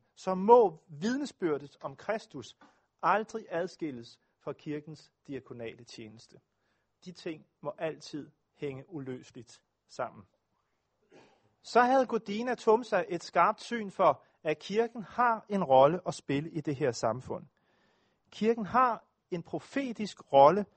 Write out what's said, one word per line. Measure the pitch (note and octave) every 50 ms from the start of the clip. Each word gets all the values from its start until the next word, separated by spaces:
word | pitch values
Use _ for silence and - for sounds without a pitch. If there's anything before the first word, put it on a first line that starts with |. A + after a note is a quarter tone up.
| _ _ _
så | - - - F#3+
må | F#3 F#3+ G#3+ A#3+ B3 A3+ F#3 D#3+ - _ -
vidnesbyrdet | D#3 C#3+ E3+ A3+ B3+ C#4 D4 - - - F#3+ D#3+ D3 C3+ C#3+ C#3 - -
om | - C#3+ C3+
Kristus | - - - G#3+ G#3+ - - - C#3 A2+ - - _ _ - _ _ _ _ _ _ -
aldrig | E3 F#3 G#3 A3 - - A3+ G#3 -
adskilles | F3+ E3 F3+ F3+ - - E3+ D3+ B2+ A#2 A#2 - - _ _ _ _ _
fra | - D3+ C#3+
kirkens | - - D3+ D3 D3+ D3+ D#3+ D#3 - - _ _ _ _ -
diakonale | C#3 B2+ - - B2+ A#2+ A#2 A2+ - A#2+ A#2+
tjeneste. | - - - A2+ G#2+ A2 A#2 - _ - - _ _ _ _ _ _ _ _ _ _ _ _ -
De | F3+
ting | F3 - - F3 D#3+ D3+ - _ _ _
må | - D3 - -
altid | E3+ D#3+ D3+ C#3+ - - - D3 C3 D3 _ _ _ _ _
hænge | _ D3+ C#3+ C3+ C3 C#3+ -
uløseligt | F#3 D3+ C3 C3 B2+ B2+ B2+ - - B2+ A2+ - - - _ _ _ _ _ _
sammen. | - - B2+ G#2+ - A2+ G2 _ _ _ _ _ _ _ _ _ _ _ _ _ _ _ _ _ _ - - _ _ _ _ _ _ _
Så | _ - - A3+
havde | B3 B3 C4 C4+ C4
Gudina | - A#3 A3 - - G3+ G#3+ A#3+ B3+ A#3+
Tumsa | - - A3+ A3 A#3+ B3 - G#3+ F#3 E3 -
et | F3 E3+ -
skarpt | - - F3+ E3+ G3 A3 -
syn | - - A#3 A#3 G#3+ G3
for, | - - F#3+ D#3+ C3+ - _ _ _ _ -
at | D#3+ D#3 -
kirken | - - F#3+ G#3+ A#3 A#3 A#3 B3 F3+
har | - - - B3 A#3+ A3+ G#3+ - -
en | G3+ G3 F3
rolle | C3+ C3+ C3 C3+ D3 E3+ - - F3
at | -
spille | - - - C#3 C#3+ D3+ E3+
i | - D#3+
det | D3 D#3 C#3+
her | B2+ D3+ B2+
samfund. | A2+ - - A2+ A2 B2+ - - G#2+ - - - _ _ _ _ _ _ _ _ _ _ _ _ _ _ _ _
Kirken | - - G#3 A3 A#3 A#3 G#3
har | E3 F3 A#3+ C4 B3 A3 - - _ _ _ _ _
en | F3+ E3+ D#3+
profetisk | - - D3+ - - - C#4 C#4 B3 A3 - G#3+ F#3 - - - _ C#3
rolle, | C#3 C#3 D3 F3 G#3 G3+ - _